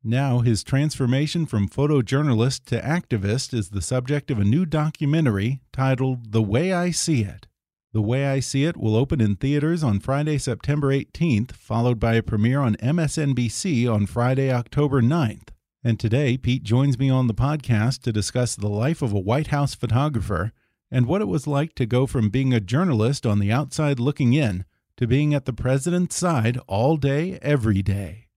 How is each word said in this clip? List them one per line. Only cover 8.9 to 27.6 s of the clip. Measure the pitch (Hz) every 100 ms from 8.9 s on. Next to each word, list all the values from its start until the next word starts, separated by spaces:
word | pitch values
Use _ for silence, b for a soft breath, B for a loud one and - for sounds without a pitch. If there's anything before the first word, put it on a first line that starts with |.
| 110
open | 135 120
in | 107 101
theaters | 135 147 151 170
on | 147 101
Friday, | - 139 151 147
September | 135 113 - 147 139
eighteenth, | 135 - - 170 107 120 -
followed | - 113 120 117
by | 113
a | 113
premiere | - 107 113 135
on | 131 107
M | 117 170
S | 151 -
N | 143
B | 127 117
C | - 196 127 120
on | 107 101
Friday, | 120 120 131 135
October | 123 117 - 147 135
ninth. | 117 165 123 - - - _ _
And | 123 110
today, | 110 120 143 131
Pete | 127 131
joins | 104 120 139 123
me | 135
on | 131 127
the |
podcast | 107 131 151 - 110 113 131
to | -
discuss | 110 98 127 123 -
the | 104
life | 104 127 165
of | 127
a | 101
White | 95 127 156
House | 147 139
photographer | - 117 120 151 123 98 90 104 _ _ _ _
and | 127 120
what | 185
it | 208
was | 165 147
like | 143 160
to | - 120
go | 123 135
from | 135 107
being | 120 135
a | 120
journalist | 90 131 185 117 110 139 120
on | 104
the | 101
outside | 120 139 - 147 139
looking | 120 - 123
in | 139 135 92 - _ _ -
to | 120
being | 135 151
at | 147 135
the |
president's | 110 127 135 139 175 180 -
side | 175 156 110 123 -
all | 98 127 160
day, | 139 143 175 185
every | - 147